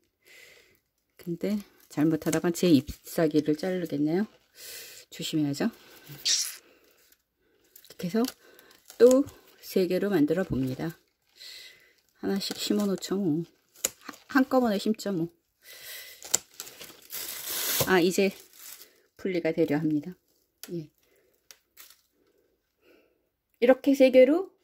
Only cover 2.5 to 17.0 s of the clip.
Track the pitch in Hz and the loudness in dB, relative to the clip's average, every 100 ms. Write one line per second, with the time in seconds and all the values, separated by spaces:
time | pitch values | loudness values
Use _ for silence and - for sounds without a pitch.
2.5 | 170 180 139 - - - - 160 151 151 | 0 4 4 2 -12 -8 -2 0 2 0
3.5 | 151 185 185 165 143 151 175 214 _ _ | -2 -2 -6 -6 -4 -2 -2 -4 _ _
4.5 | - - - - - - - 165 160 143 | -20 -18 -18 -18 -20 -20 -12 -6 -2 -2
5.5 | 139 226 - - - - 143 - - - | -2 -4 -6 -20 -20 -20 -6 -2 -2 -2
6.5 | - _ _ _ _ _ _ _ _ _ | -10 _ _ _ _ _ _ _ _ _
7.5 | _ _ - - - 175 220 247 - _ | _ _ -20 -20 -10 -6 -2 -4 -6 _
8.5 | - - - - - 240 262 285 - _ | -20 -20 -20 -8 4 6 6 2 -6 _
9.5 | _ - 190 175 180 202 180 147 165 185 | _ -4 -2 0 0 0 2 2 0 -2
10.5 | 127 131 131 160 - _ _ _ - - | -2 -4 -6 -8 -10 _ _ _ -20 -20
11.5 | - - - _ _ _ - 196 196 - | -20 -20 -20 _ _ _ -12 -6 -4 -6
12.5 | 196 - 208 202 180 - 190 185 156 170 | -6 -4 -2 -2 -4 -4 -2 -2 -2 -4
13.5 | _ _ _ - - - - - 269 254 | _ _ _ -6 -6 -20 -20 -2 0 2
14.5 | 262 240 196 214 214 202 180 170 _ _ | 2 2 0 -2 -4 -4 -4 -4 _ _
15.5 | _ - - - - - - - - - | _ -20 -20 -18 -18 -18 -20 -8 -8 -8
16.5 | - - - - - | -20 -20 -18 -20 -20